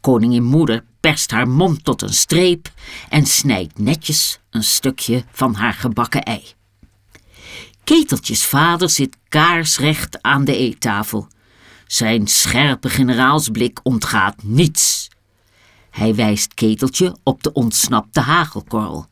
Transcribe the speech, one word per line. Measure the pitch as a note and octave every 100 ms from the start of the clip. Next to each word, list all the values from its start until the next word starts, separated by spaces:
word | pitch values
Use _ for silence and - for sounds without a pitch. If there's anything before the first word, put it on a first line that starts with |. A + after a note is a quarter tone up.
Koningin | - B2 A2+ A#2+
moeder | A#2+ C#3+ D3+ A2+ - _
perst | E3 D3+ -
haar | A2 B2+
mond | B2+ F3+ D#3
tot | - C3
een | G2+
streep | G2 - D#3+ F#3 F3 - - - - -
en | D3+ C#3+
snijdt | - C#3+ G#2 E2+ -
netjes | G#2 D#3 - D3+ - - _
een | A2+
stukje | G#2+ - C3+ C3 - A#2+ A#2+
van | - C3
haar | G2+ A2+
gebakken | G2+ B2+ A2 A#2+ C#3+
ei. | - A2+ - - _ _ - _ _ - _ - - - - _
Keteltjes | - E4 D4+ C3+ - A3 -
vader | C#3 D#3+ E3+ F3+
zit | - C3+ - _
kaarsrecht | D#3 E3 E3+ D#3 - D3 D#3 - -
aan | A2+ C#3
de | C#3 B2+
eettafel. | B2 - A#2 G2+ G#2+ G#2+ - _ _ _ - - _
Zijn | - A2+ A2+ G#2
scherpe | - - A#2 C#3+ C3 B2
generaalsblik | - B2+ A#2+ C3 D3+ - A2 A#2+ -
ontgaat | - A#2+ - A2+ F#2+ -
niets. | G2+ A#2+ E3 D#3 - - - _ _ _ _ _ _ _ _
Hij | - G#2+
wijst | G#2+ G#2+ G#2 -
Keteltje | - A2 A2 C3 - F3+ F3+
op | - D#3+
de | D#3
ontsnapte | D3 A#2 - - A2+ G#2+ -
hagelkorrel. | A#2+ E3 D#3 - - A#2 G#2 D2+ C#2+